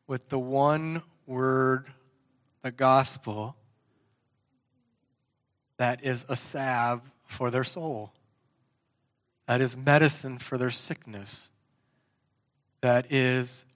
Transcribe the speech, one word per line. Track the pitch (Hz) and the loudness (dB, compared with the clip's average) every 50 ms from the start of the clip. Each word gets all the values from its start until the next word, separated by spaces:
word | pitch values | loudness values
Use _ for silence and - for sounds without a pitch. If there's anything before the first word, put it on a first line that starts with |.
| _ | _
with | - 135 127 - - | -8 -8 -8 -6 -6
the | 143 131 | -4 -4
one | 127 127 135 135 139 143 151 156 160 160 160 - - _ _ _ _ | -4 0 0 2 4 4 2 2 0 -4 -6 -6 -8 _ _ _ _
word, | - 127 127 131 131 131 131 131 131 131 131 135 - - _ _ _ _ _ _ _ _ _ _ _ _ _ | -8 -4 0 0 2 2 4 4 2 2 0 -2 -8 -20 _ _ _ _ _ _ _ _ _ _ _ _ _
the | - 127 | -12 -10
gospel, | 120 127 135 131 131 135 131 - - - - 113 104 107 107 123 - _ _ _ _ _ _ _ _ _ _ _ _ _ _ _ _ _ _ _ _ _ _ _ _ _ _ _ _ _ _ _ _ _ _ _ _ _ _ _ _ _ _ _ _ | -2 2 4 6 6 6 4 2 -4 -10 -8 -8 -6 -6 -6 -8 -10 _ _ _ _ _ _ _ _ _ _ _ _ _ _ _ _ _ _ _ _ _ _ _ _ _ _ _ _ _ _ _ _ _ _ _ _ _ _ _ _ _ _ _ _
that | - 127 120 127 117 139 | -2 0 0 0 -2 -2
is | 135 127 120 - - | -4 -4 -4 -4 -6
a | 135 | -6
salve | - - - - 139 135 131 127 120 120 120 120 120 - - _ _ _ | -6 -6 -8 -8 -6 -4 -2 0 0 0 0 -2 -4 -6 -14 _ _ _
for | - - - 127 120 | -16 -8 -4 -2 0
their | 117 131 127 | 0 0 -2
soul. | - - 180 165 160 131 107 107 - _ _ _ _ _ _ _ _ _ _ _ _ _ _ _ _ _ _ _ _ _ _ _ _ _ _ _ | -2 -4 -6 -6 -8 -8 -8 -10 -14 _ _ _ _ _ _ _ _ _ _ _ _ _ _ _ _ _ _ _ _ _ _ _ _ _ _ _
That | - 120 123 | 0 0 2
is | 135 120 120 | 2 0 -2
medicine | 127 135 147 143 151 156 147 147 - - 131 127 | 0 4 6 6 8 6 6 2 0 -8 -12 -12
for | 123 - - 135 | -12 -8 -6 -4
their | 123 127 123 | -2 -2 -2
sickness. | 120 - - - 165 - - 117 107 101 101 104 - - - - _ _ _ _ _ _ _ _ _ _ _ _ _ _ _ _ _ _ _ _ _ _ _ _ _ _ | -4 -6 -8 -10 -12 -12 -12 -14 -16 -14 -14 -14 -16 -16 -18 -20 _ _ _ _ _ _ _ _ _ _ _ _ _ _ _ _ _ _ _ _ _ _ _ _ _ _
That | - 123 120 123 123 - | 2 4 4 4 2 2
is | 143 135 127 127 127 127 123 123 - - - _ _ | 2 2 2 2 2 0 -2 -4 -8 -18 -20 _ _